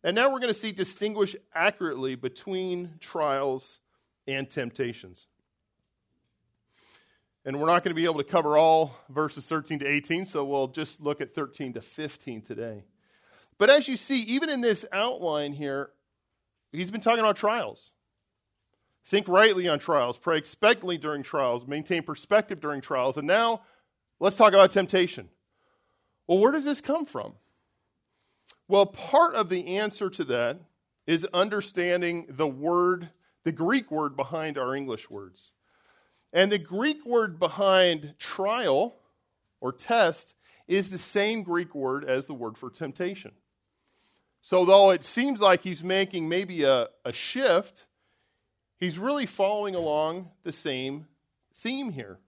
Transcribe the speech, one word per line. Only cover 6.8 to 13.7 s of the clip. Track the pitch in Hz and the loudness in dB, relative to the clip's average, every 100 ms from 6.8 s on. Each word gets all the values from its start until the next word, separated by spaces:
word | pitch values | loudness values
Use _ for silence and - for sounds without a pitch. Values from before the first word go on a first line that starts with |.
| _ - _ _ _ _ 135 | _ -20 _ _ _ _ -10
And | 139 | -2
we're | 156 | 2
not | 170 | 2
gonna | 185 160 | 2 -2
be | 170 | 0
able | 151 | -2
to | |
cover | 139 180 147 151 | 0 0 4 4
all | 160 160 151 120 _ | 6 4 2 -6 _
verses | 139 156 147 - | -4 -4 -6 -6
thirteen | 160 147 151 | -6 -4 -6
to | 139 | -2
eighteen, | 147 143 170 190 | -2 -2 -6 -4
so | 156 | -6
we'll | 139 139 131 | -2 -2 -4
just | 143 151 - | -6 -10 -6
look | 147 147 | -6 -6
at | 139 | -8
thirteen | - 139 - 135 | -8 -8 -8 -10
to | 120 | -10
fifteen | - - 151 - - 113 | -14 -12 -12 -12 -14 -14
today. | 107 113 117 104 - _ _ _ _ _ _ _ | -12 -10 -10 -12 -18 _ _ _ _ _ _ _
But | |
as | 214 | 4